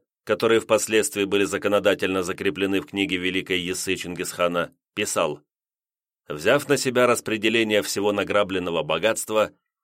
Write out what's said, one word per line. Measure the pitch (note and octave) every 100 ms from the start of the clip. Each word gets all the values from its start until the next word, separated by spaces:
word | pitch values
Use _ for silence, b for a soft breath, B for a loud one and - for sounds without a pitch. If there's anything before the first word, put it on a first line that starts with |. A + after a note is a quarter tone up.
| _ _
которые | - G#2+ A2+ A2+
впоследствии | - A2 - A2 G2+ G#2
были | G2 G2+ F#2
законодательно | F#2+ G2+ G2+ F#2+ F#2+ F#2+ F#2+
закреплены | F2 F#2 F#2+ F#2 G2 G2
в | -
книге | G2 G2 F2+
Великой | F2+ F#2 F2+ F#2
Ясы | F2 F2+ - F2
Чингисхана, | F2 F2 D2 - F2 F2 D#2 _ _
писал: | - G#2 G#2 D#2+ C#2+ _ _ _ _ _ _ _ _ -
«Взяв | D2+ F2+ C#3+ D3
на | C3+
себя | C3 B2 B2
распределение | A#2 - G#2+ A2 A#2 A2 G#2
всего | G2 G#2 G2+
награбленного | G2+ G2 G2+ F#2+ F#2 F2 E2+
богатства, | D2+ D#2+ G#2 - - G#2+ G2+ _ _ _